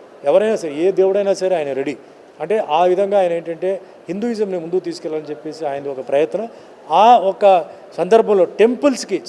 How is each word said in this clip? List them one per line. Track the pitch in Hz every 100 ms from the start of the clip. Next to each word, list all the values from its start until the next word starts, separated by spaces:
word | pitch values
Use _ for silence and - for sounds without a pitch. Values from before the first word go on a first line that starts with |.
| - - 143
ఎవరైనా | 175 214 202
సరే, | 160 143
ఏ | 185
దేవుడైనా | 180 190 196 196
సరే | 190 185 175
ఆయన | 143
రెడీ. | 131 139 127 - - - -
అంటే | 160 214 -
ఆ | 151 180
విధంగా | 180 196 196
ఆయన | 180
ఏంటంటే | 170 165 160 185 190 - - -
హిందూయిజంని | 190 240 214 208 185
ముందుకు | 160 185
తీసుకెళ్ళాలని | 175 156 165 156 151
చెప్పేసి | 147 156 147 151
ఆయన | 139 139
ఒక | 131 131
ప్రయత్నం. | 139 156 180 226 - - - -
ఆ | 165 220 240
ఒక | 185 185 202 185 147 - - -
సందర్భంలో | 180 226 196 202 170
టెంపుల్స్కి | - 226 247 285 240 - 180